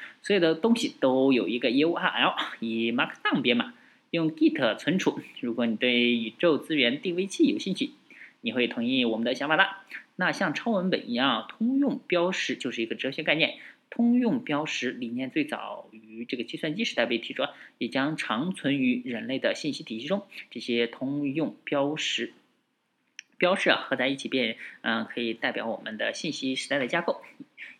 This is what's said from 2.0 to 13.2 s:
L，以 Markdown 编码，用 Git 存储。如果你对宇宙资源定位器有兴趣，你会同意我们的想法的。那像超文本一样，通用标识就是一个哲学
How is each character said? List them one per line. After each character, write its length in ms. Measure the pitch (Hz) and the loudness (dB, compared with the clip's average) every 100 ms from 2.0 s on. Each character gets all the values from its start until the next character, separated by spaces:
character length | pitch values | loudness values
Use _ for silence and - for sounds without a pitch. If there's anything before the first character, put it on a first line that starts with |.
| 180 | 0
L， 280 | 113 151 - - - | 4 2 2 -4 -6
以 320 | 113 113 117 | -4 0 2
Markdown 500 | 120 160 - 427 247 | 2 0 -2 0 2
编 120 | 123 120 | 4 2
码， 200 | - - - _ _ | 0 -8 -20 _ _
用 220 | 170 160 | -2 0
Git 440 | - 311 302 120 104 | 2 2 4 0 0
存 220 | - 185 | 0 2
储。 240 | - - - - | 2 0 -6 -8
如 140 | 120 | -4
果 140 | 117 117 | 0 0
你 100 | 110 | 2
对 380 | 127 120 120 120 | 2 4 4 2
宇 160 | 110 | 0
宙 260 | - 175 143 | 0 2 2
资 180 | - 156 | 0 2
源 240 | 120 139 | 2 2
定 160 | 185 175 | -2 -2
位 120 | 196 | -2
器 180 | - 311 | 4 4
有 140 | 98 | 4
兴 160 | 196 - | -2 -2
趣， 160 | - - _ - - _ | -4 -6 _ -20 -20 _
你 100 | 117 | -4
会 160 | 123 117 | 0 0
同 160 | 120 | 0
意 220 | 117 131 120 | 0 2 2
我 100 | 110 | 0
们 60 | |
的 120 | 117 127 | -2 -2
想 120 | 143 | 2
法 80 | 156 | 2
的。 140 | 190 - - - - - | 2 -2 -14 -18 -14 -2
那 160 | 180 | -2
像 220 | - 180 | 0 -2
超 180 | - 240 | -2 -2
文 180 | 202 185 | 0 0
本 220 | - - | 0 -2
一 20 | |
样， 320 | 120 135 113 - | 0 2 0 -2
通 300 | - 226 269 | -2 0 2
用 240 | 277 160 - | 2 0 0
标 240 | 175 175 | 2 2
识 240 | 185 - 120 | 0 -4 -4
就 160 | 127 | -4
是 100 | 117 | -4
一 60 | 113 | -4
个 80 | 110 | -4
哲 160 | 127 | -4
学 100 | 139 | -2